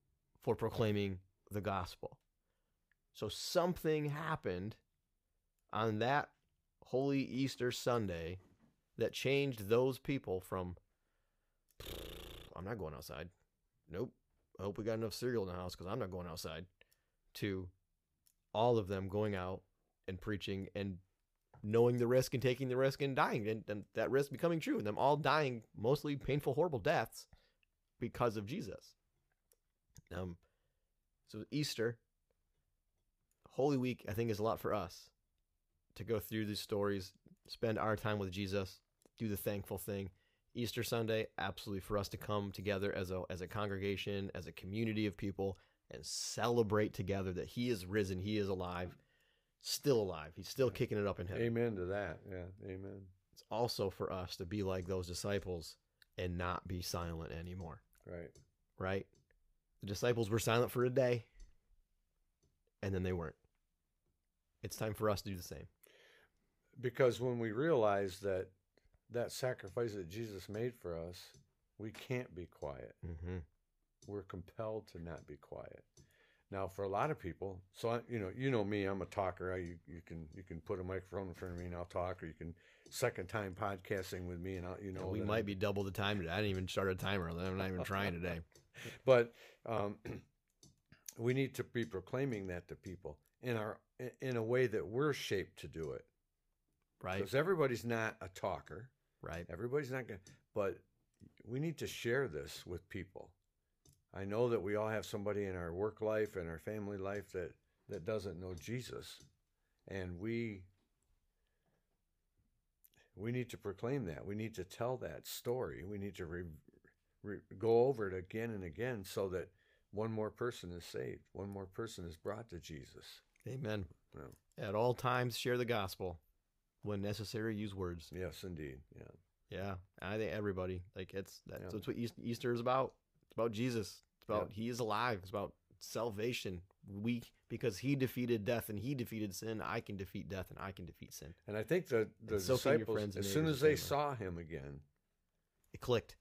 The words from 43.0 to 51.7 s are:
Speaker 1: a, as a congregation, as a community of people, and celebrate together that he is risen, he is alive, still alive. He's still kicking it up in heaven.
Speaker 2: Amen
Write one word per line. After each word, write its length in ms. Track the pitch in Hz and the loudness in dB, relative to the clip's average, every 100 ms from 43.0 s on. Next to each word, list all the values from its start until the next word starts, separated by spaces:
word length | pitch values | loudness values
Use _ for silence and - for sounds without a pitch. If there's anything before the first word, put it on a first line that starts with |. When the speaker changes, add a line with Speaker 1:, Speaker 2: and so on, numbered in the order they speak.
| 90 | -2
Speaker 1:
a, 120 | 92 - | -2 -2
as 120 | 87 | -6
a 60 | 90 | -4
congregation, 840 | 107 104 98 98 95 104 101 95 92 | -2 -2 0 0 0 -2 -2 -2 -6
as 100 | 87 | -8
a 40 | |
community 540 | - 92 107 117 107 104 | -10 -4 0 2 2 2
of 100 | - | 0
people, 400 | 98 92 98 90 - _ _ | -4 0 0 -2 -12 _ _
and 140 | - 80 | -12 -6
celebrate 880 | - - - 113 120 107 107 107 | -4 -4 0 4 6 6 6 4
together 380 | - 92 98 95 | 2 0 0 0
that 140 | 87 67 | -2 -4
he 220 | 120 123 | -2 0
is 160 | 104 90 | 0 2
risen, 340 | 107 95 92 | 2 2 0
he 180 | 101 107 | 0 2
is 120 | 98 | 2
alive, 480 | 92 90 90 87 - _ _ _ _ _ _ | 0 -2 -2 -4 -8 _ _ _ _ _ _
still 400 | - - 147 120 | -4 0 4 4
alive. 320 | 95 80 76 95 | 4 -2 -8 -10
He's 140 | 92 | -6
still 200 | - 123 | 2 2
kicking 260 | - 127 107 | 4 0 2
it 100 | 101 | 2
up 120 | 90 | 0
in 80 | 87 | -2
heaven. 160 | 98 | 0
Speaker 2:
Amen 320 | 117 117 117 | 2 4 2